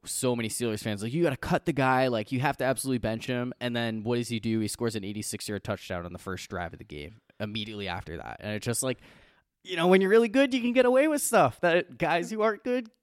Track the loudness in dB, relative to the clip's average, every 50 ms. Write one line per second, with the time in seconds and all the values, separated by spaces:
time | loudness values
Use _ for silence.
0 | -12 -8 -6 -2 0 0 0 0 -2 -4 -2 -2 -2 -2 -2 -2 -4 -4 -4 -4
1 | -4 -4 0 2 2 2 0 -2 -2 -2 -2 -2 0 -2 0 2 2 2 4 2
2 | 2 2 0 -2 -2 -2 -2 0 0 -2 -2 0 0 -2 0 -2 -2 -2 -2 -2
3 | -2 -2 -4 -4 -4 -4 -4 -2 -4 -6 -6 -6 -4 -4 -2 -2 -2 -2 -4 -4
4 | -2 0 0 0 0 -2 -4 -2 0 0 0 0 0 -2 -2 -2 -2 -2 -2 -4
5 | -6 -6 -6 -6 -6 -6 -8 -8 -6 -6 -6 -4 -4 -6 -6 -6 -6 -6 -6 -6
6 | -6 -8 -12 -10 -8 -8 -8 -8 -8 -8 -8 -8 -6 -8 -10 -14 -14 -14 -12 -12
7 | -12 -12 -14 -18 _ _ _ -8 -8 -6 -6 -8 -8 -8 -8 -8 -6 -6 -6 -8
8 | -8 -10 -10 -10 -10 -12 -12 -10 -8 -8 -8 -4 -4 -4 -2 -2 -2 -4 -4 -6
9 | -10 -20 -20 -20 -20 _ _ _ _ _ _ _ _ -6 -2 2 6 6 6 6
10 | 8 6 6 6 6 6 6 4 4 4 2 0 0 2 4 4 4 6 6 4
11 | 4 4 2 0 0 4 4 6 6 4 2 0 2 2 4 2 2 -2 -4 -4
12 | -2 0 0 0 -2 -4 -2 0 2 2 0 0 -2 -2 -2 -2 -2 -6 _ _